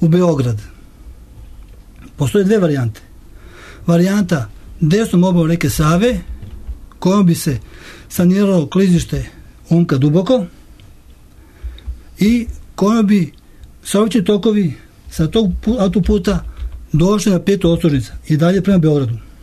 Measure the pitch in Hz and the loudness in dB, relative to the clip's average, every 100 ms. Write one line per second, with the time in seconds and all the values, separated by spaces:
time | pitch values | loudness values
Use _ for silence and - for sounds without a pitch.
0 | 165 175 180 151 123 107 104 - - - | 2 4 2 0 -2 -4 -8 -20 -20 -20
1 | - - - - - - - - - - | -20 -20 -20 -20 -20 -20 -20 -20 -20 -20
2 | - - 139 202 190 214 175 139 120 110 | -20 -6 0 2 2 2 2 0 -2 -6
3 | - - - - - - - - - 170 | -14 -20 -20 -20 -20 -20 -20 -8 0 2
4 | 180 202 190 160 113 - - - 151 196 | 2 0 0 -2 -4 -12 -20 -4 0 2
5 | 220 180 185 175 160 170 147 107 156 170 | 2 2 2 2 2 0 -2 0 0 2
6 | 240 208 - - - - - - - - | 0 -2 -6 -14 -14 -16 -14 -14 -16 -6
7 | 175 202 185 165 - 123 - - - - | 0 2 2 2 -2 -6 -8 -20 -20 -20
8 | - - 175 190 202 185 147 185 196 175 | -10 0 2 2 2 2 0 0 2 2
9 | - 139 117 - - - - 170 170 139 | 0 -6 -8 -14 -20 -20 -2 0 2 2
10 | 143 156 185 254 175 - - - - - | 2 2 2 0 -2 -10 -20 -20 -20 -20
11 | - - - - - - - - - - | -20 -20 -20 -20 -20 -16 -16 -14 -14 -14
12 | - - 196 240 226 - - - 190 226 | -16 -2 0 2 -2 -10 -16 -2 0 2
13 | 202 208 156 - - - - - - 196 | 4 2 0 -6 -20 -20 -20 -20 -4 -2
14 | 220 233 175 208 226 214 180 120 - - | 0 0 0 0 2 2 0 -4 -14 -20
15 | - - 156 226 208 175 - 247 285 220 | -14 -4 -2 0 0 -2 -2 0 0 0
16 | - 208 208 180 - - - - - 147 | 0 0 0 -4 -6 -10 -12 -12 -4 0
17 | 175 214 220 180 - 196 175 170 170 139 | 2 2 0 0 0 0 2 2 2 0
18 | 110 - - 156 165 190 185 190 156 147 | -2 -10 -4 0 2 2 2 2 2 2
19 | 127 113 - - | 0 -6 -10 -20